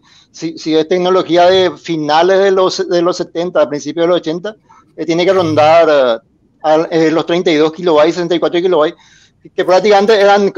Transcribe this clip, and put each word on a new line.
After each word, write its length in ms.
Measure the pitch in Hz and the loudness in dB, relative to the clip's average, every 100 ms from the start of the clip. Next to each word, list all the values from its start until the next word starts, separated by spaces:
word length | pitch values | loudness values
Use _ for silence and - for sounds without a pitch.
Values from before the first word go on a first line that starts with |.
| _ _ _ | _ _ _
si, 260 | - 165 160 | -12 -12 -10
si 160 | 170 156 | -2 -2
es 120 | 156 | 0
tecnología 600 | 185 180 185 151 170 175 | -2 0 0 0 2 4
de 240 | 190 180 | 2 0
finales 680 | 147 - 160 147 151 175 190 | -4 -8 -6 -2 0 2 2
de 140 | 196 | 2
los, 360 | 190 185 - 185 | 0 0 -2 -4
de 140 | 175 | -2
los 160 | 175 175 | -2 -4
setenta, 460 | 175 165 180 165 | -8 -8 -4 -2
a 40 | 139 | -2
principios 360 | 143 139 156 | -4 -8 -4
de 40 | 170 | -2
los 80 | 175 | -2
ochenta, 380 | 160 170 202 220 _ _ _ - | -4 -8 -10 -14 _ _ _ -10
eh, 120 | 160 | -6
tiene 180 | 165 180 | -2 0
que 80 | |
rondar, 540 | 190 165 151 151 165 160 | 0 0 2 4 4 4
eh, 380 | 147 127 113 - _ _ _ | 2 2 -2 -8 _ _ _
al, 260 | 156 156 165 | 0 0 0
eh, 180 | 165 160 | 0 0
los 160 | 160 - | 0 -2
treinta 240 | 170 180 | -2 0
y 60 | 151 | 2
dos 160 | 156 | 0
kilobytes, 420 | 156 175 151 160 | 0 0 2 2
sesenta 220 | 165 170 170 | 0 -4 -2
y 40 | |
cuatro 220 | - 175 | -2 -2
kilobytes, 380 | 185 170 156 170 _ _ _ _ - - | 0 0 0 -4 _ _ _ _ -12 -6
que 100 | 175 | 0
prácticamente 560 | 185 208 202 208 220 | 2 4 2 4 2
eran, 300 | 202 202 196 | 4 2 2